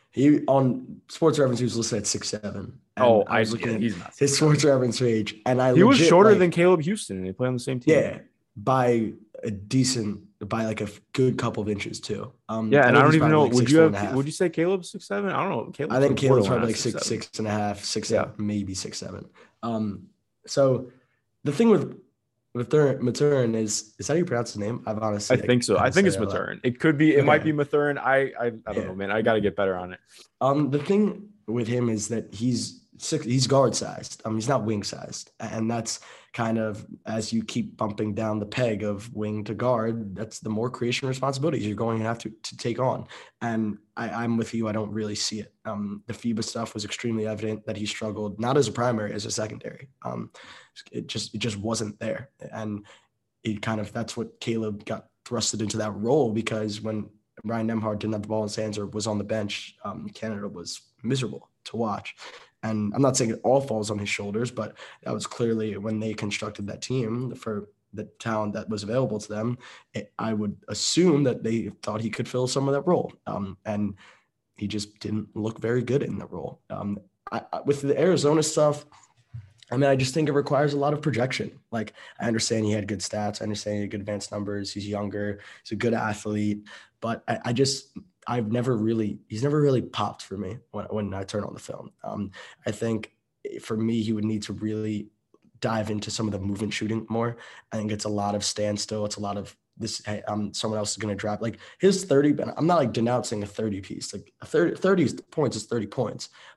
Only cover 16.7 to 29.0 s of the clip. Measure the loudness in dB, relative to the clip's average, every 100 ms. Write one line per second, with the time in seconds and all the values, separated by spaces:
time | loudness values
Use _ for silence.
16.7 | 0 -2 -2 -2 -4 -6 -6 -2 -2 -2
17.7 | -4 -4 -4 0 0 0 -4 -2 -2 -2
18.7 | -6 -8 -10 -12 -12 -14 _ -20 _ -4
19.7 | -2 -2 -6 -12 _ _ _ -4 4 4
20.7 | 4 -2 -16 _ _ _ _ -2 4 6
21.7 | 6 4 -8 -20 _ _ _ _ -6 2
22.7 | 4 4 4 0 2 2 4 2 0 0
23.7 | -4 -6 -10 -2 0 0 0 -4 -4 -4
24.7 | -4 -6 -2 -2 -2 4 4 6 4 4
25.7 | 4 4 6 4 4 0 -2 -4 -4 -4
26.7 | 2 2 6 6 6 6 6 4 0 2
27.7 | 2 2 0 2 2 2 -2 -4 -4 -6
28.7 | -4 -4 -4